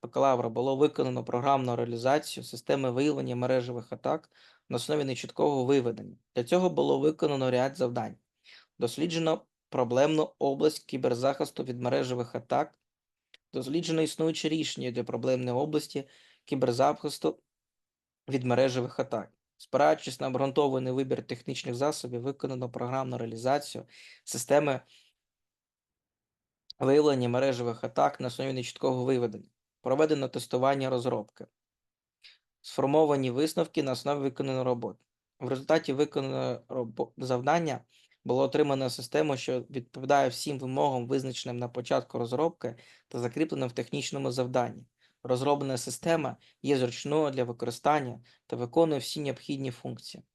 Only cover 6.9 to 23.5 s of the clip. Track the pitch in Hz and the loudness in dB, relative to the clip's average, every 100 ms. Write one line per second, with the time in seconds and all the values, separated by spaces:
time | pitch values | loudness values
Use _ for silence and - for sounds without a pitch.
6.9 | 139 143 156 156 139 131 123 131 135 127 | 4 2 2 0 2 2 2 0 0 -2
7.9 | 120 107 - _ _ _ - _ _ 120 | -2 -6 -10 _ _ _ -20 _ _ -4
8.9 | - 165 165 160 156 _ _ _ 131 120 | -2 -2 0 0 0 _ _ _ -2 2
9.9 | 123 147 156 - _ 139 139 151 151 - | 4 4 4 0 _ -2 4 2 2 -8
10.9 | 135 127 120 131 139 147 - 131 123 123 | -2 0 2 0 0 -4 -4 -8 -4 -2
11.9 | 139 127 123 120 - 123 127 151 _ _ | 0 0 -4 -4 -6 -2 0 0 _ _
12.9 | _ _ _ _ - _ 135 127 156 165 | _ _ _ _ -20 _ -8 -2 -2 0
13.9 | 160 156 - 160 156 160 160 147 - 127 | 0 0 0 -2 0 -2 0 -2 -4 -4
14.9 | 123 120 120 131 127 123 123 151 151 - | -4 -4 -2 0 0 0 -2 0 -2 -2
15.9 | 143 135 - _ _ - 139 127 120 139 | -8 -10 -18 _ _ -6 0 2 4 2
16.9 | 147 151 - 160 - _ _ _ _ _ | 2 -6 -2 -2 -4 _ _ _ _ _
17.9 | _ _ _ - 135 123 120 135 127 120 | _ _ _ -4 -2 2 4 4 2 -4
18.9 | - 131 113 - _ _ _ - 131 147 | -4 -4 -4 -8 _ _ _ -4 4 4
19.9 | 156 - 127 139 127 135 139 143 131 127 | 4 -2 -6 -4 -2 0 2 2 2 0
20.9 | 127 135 135 123 123 - 131 127 120 143 | -2 0 -2 -4 -10 -8 -8 -6 -2 -2
21.9 | - 123 120 127 135 135 127 123 123 123 | -2 -6 -6 -6 -6 -6 -6 -6 -6 -4
22.9 | 135 131 120 117 113 127 | -4 -4 -6 -6 -4 0